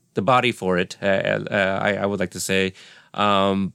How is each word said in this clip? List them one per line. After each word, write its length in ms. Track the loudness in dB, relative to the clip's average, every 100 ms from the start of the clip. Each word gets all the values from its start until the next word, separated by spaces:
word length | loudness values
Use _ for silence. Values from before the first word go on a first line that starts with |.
| _
the 80 | -4
body 300 | 2 2 2
for 260 | -2 0 0
it, 200 | -2 -4
uh, 40 | 0
uh, 760 | 0 0 -2 -2 0 0 0
I, 140 | -2 -2
I 100 | -2
would 140 | -2
like 120 | -4
to 80 | -6
say. 340 | -2 0 -2 -4 -20 -20 _ -2
Um, 580 | 2 4 2 2 -2